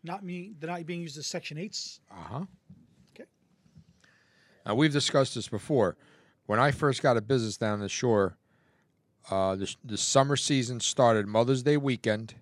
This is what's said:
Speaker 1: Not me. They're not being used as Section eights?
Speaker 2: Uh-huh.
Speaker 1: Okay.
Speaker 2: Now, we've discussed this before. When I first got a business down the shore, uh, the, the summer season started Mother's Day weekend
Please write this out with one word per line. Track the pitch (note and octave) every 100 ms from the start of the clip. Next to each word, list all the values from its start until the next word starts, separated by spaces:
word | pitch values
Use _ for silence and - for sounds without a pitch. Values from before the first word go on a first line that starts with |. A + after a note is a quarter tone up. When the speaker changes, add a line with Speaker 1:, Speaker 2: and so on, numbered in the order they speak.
Speaker 1:
Not | E3 F#3+
me. | F#3+ F3+ F#3 F#3
They're | D#3+
not | F3 E3
being | F3
used | E3 C#3+
as | C#3
Section | F3 - D3+
eights? | G3+ - - - _
Speaker 2:
Uh-huh. | F#2+ E2+ B2+ F#3+ _ _ - _ _ _
Speaker 1:
Okay. | - - _ _ _ _ - _ _ _ _ _ _ _ _ A2+
Speaker 2:
Now, | A2
we've | D#3
discussed | C#3+ - D3 C3 -
this | -
before. | G#2+ - D3 G2 - _ _ _ _ -
When | G#2+
I | C#3
first | C3+ D3 C3
got | D3 A#2
a |
business | G#2+ C3+ A2+ G2
down | A2 G#2
the | G2+
shore, | - B2+ G#2+ F#2+ - _ _ _ _ _ _ _ _ -
uh, | F#2+ F#2+ F#2+
the, | G2 -
the | B2 G#2
summer | - C#3 C#3 C#3
season | - C#3 A#2+ B2
started | - - A#2+ A2+ G2+
Mother's | G#2+ A#2+ C3
Day | B2+ D3
weekend | C#3 A#2+ - G#2+ A2+ -